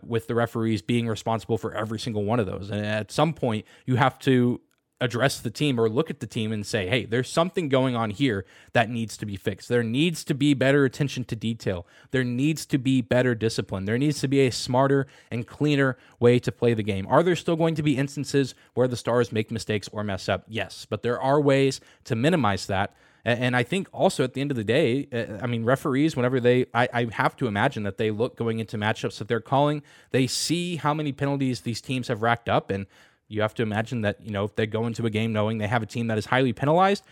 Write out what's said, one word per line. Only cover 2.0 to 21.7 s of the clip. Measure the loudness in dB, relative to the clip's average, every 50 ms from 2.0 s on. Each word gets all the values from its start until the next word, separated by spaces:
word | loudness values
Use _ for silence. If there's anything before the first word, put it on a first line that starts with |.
| -6 -6 -4 -2 0
one | 0 0 0
of | 0
those. | -2 -4 -8 -8 -6
And | -6 -4 -4
at | -2 -2 -4 -4 -4 0
some | 0 0 0 0
point, | -2 -2 -2 -2 -4 -6 -10 -18 -12 _
you | -2 2
have | 2 2 2 0 0
to | 0 2 4 4 4 2 0 -2 -8 _ _ _ _ _ _ -4 -4
address | -4 0 0 0 0 0 -2
the | -6 -8
team | -4 -2 -2 0 2 2
or | 2 2
look | 2 0 -2 -2
at | -6 -10
the | -12
team | -8 -6 -4 -4 -4 -4
and | -6 -4
say, | -4 -4 -2 -2
"Hey, | 0 -2 -2 -2
there's | -2 -2 -2 -2 -2
something | 0 0 0 0 -2 -4 -2 0
going | 2 2 2 0 0
on | -2 -2 -4
here | -2 0 0 0 0 -2 -4 -8 -14 -20 -12 _ 0
that | 0 0 0
needs | -2 -4 -6 -6 -8
to | -8 -8
be | -8 -8
fixed." | -6 -6 -6 -6 -6 -4 0
There | 0 0 2
needs | 2 0 0 0 0 0 -2 -4
to | -4 -2
be | 2 2 2 4
better | 4 4 4 4 4 4
attention | 2 0 -2 -4 -4 -4 -6 -6
to | -6 -6
detail. | -6 -4 -4 -6 -4 -4 -4 -4 -4 -6 -12 _ -20 -10 _ -2
There | -2 0
needs | 0 0 0 0 0 0 -2 -2
to | -2 -2 0
be | 2 2 2 2 2
better | 2 2 2 4 2 2
discipline. | 0 0 -2 -2 -2 -4 -4 -6 -4 -2
There | -2 -2 0
needs | 0 0 0 0
to | -2 0
be | 2 4 4
a | 2 2
smarter | -2 -4 0 2 2 4 4 2 2 0 -2 -8 -18 _ _
and | -8 -8 -8
cleaner | -8 -4 -2 0 2 2 4 2 2 0 -4 -10 -20 _ 4
way | 6 6 6 6
to | 4 0 -2
play | 0 2 2 2
the | 2 0
game. | -2 -2 -4 -2 2
Are | 4 4 4
there | 4 2
still | 0 0 0 0
going | 2 0 0 0
to | 0 0
be | 0 0
instances | 0 0 -2 -4 -6 -4 0 0 0 0 0 -4 _ _ _ _
where | 0 0
the | 0 0
Stars | -2 -2 2 2 2 2 2 0
make | -2 -2 -2
mistakes | -6 -6 -4 -2 -4 -4 -4 -6 -8
or | -6 -4
mess | -4 -4 -4 -2 -2
up? | -2 -2 -4
Yes, | -6 -8 -6 -6 -8 -10 -14 -10 -8
but | -6 -4 -2
there | -4 -4 -2
are | 0 2 2 4
ways | 4 4 4 4 4 2